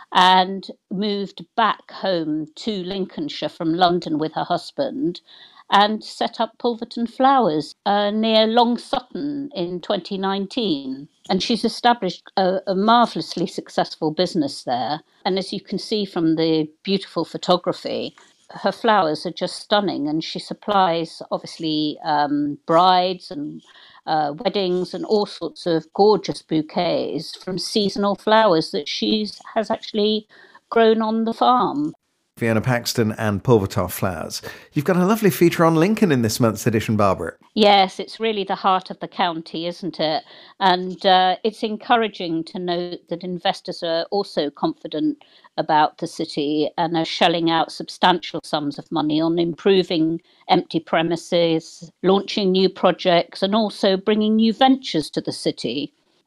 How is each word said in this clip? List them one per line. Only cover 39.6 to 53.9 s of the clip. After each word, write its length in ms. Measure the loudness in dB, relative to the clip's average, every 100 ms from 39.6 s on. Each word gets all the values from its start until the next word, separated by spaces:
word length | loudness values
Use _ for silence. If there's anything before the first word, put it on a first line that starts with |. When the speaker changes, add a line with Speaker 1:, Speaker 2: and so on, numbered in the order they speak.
| -8
Speaker 1:
isn't 320 | -6 -8 -4
it? 240 | -2 -2 -6 -16 -20 -2
And, 460 | 2 2 -2 -2 4
uh, 300 | 4 4 0
it's 180 | -4 -4
encouraging 840 | -6 -6 0 0 0 -4 -6 -4 -6
to 120 | -8
note 440 | -4 -4 -4 -10 _
that 140 | -10
investors 600 | -8 -4 -4 -4 -8 -8
are 240 | -4 -4 -2
also 400 | -4 -4 -4 -4
confident 720 | -4 -4 -4 -8 -4 -2 -4 _ _ _ -6
about 420 | 0 4 2 0
the 80 | -10
city 640 | -8 -6 -4 -2 0 0 -2
and 180 | -2 -2
are 80 | -4
shelling 460 | 0 2 2 2
out 200 | 0 0
substantial 680 | -6 -14 0 2 2 -2 -10
sums 360 | -6 -4 -4 -8
of 120 | -6
money 300 | -2 0 0
on 160 | 0 0
improving 800 | -2 0 2 2 2 0 0 -2 -8 _ 0
empty 300 | 0 0 -4
premises, 1120 | -2 0 0 -2 -2 0 2 0 -4 -14 -20 _
launching 500 | 2 2 0 -2 2
new 180 | 4 2
projects, 760 | 2 2 2 2 2 0 -4
and 100 | 0
also 440 | 0 0 0 0